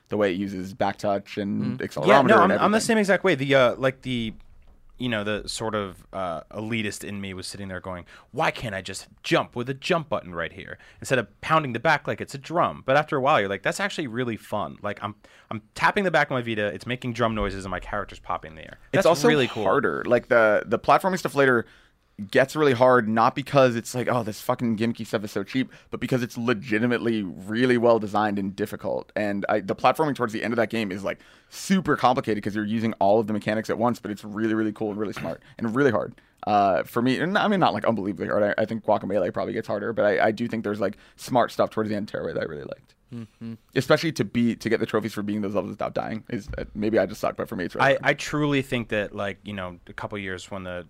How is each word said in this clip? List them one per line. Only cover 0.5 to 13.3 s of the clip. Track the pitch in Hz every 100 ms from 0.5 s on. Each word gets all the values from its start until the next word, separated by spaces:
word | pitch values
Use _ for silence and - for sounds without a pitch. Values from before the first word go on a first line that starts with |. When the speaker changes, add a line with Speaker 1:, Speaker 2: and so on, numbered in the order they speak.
| 95 92
Speaker 1:
back | 98 101 98
touch | 104 101 - -
and | 101 107 104 127
Speaker 2:
Mm. | -
Speaker 1:
accelerometer | - -
Speaker 3:
Yeah, | 139
no, | 139 220
Speaker 1:
and | 180
Speaker 3:
I'm, | 202
I'm | 175
the | 214
Speaker 1:
everything. |
Speaker 3:
same | - 220
exact | 196 185
way. | 190
The, | 143 139 135
uh, | 123 92
like, | 131 127
the, | 127 123 113 - - - - - - -
you | 123
know, | 110
the | 104 104 92
sort | - 113
of, | 107 98 87 -
uh, | 95 92 80 -
elitist | - 110 113 104 -
in | 85 101
me | 98
was | 92 90
sitting | 98 98
there | 92
going, | 95 90 82 - _
"Why | 127 165
can't | - 123 95
I |
just | 95 95 - _
jump | - 160 104 120
with | 120
a |
jump | 135 - 175 147
button | 101 87 85
right | 80
here | - - - - -
instead | - 131
of | 110 _
pounding | - 160 147
the | 117
back | 160 147 -
like | 110
it's | 101 139
a |
drum?" | 131 165 123 73 -
But | 139
after | 147 147
a |
while, | 131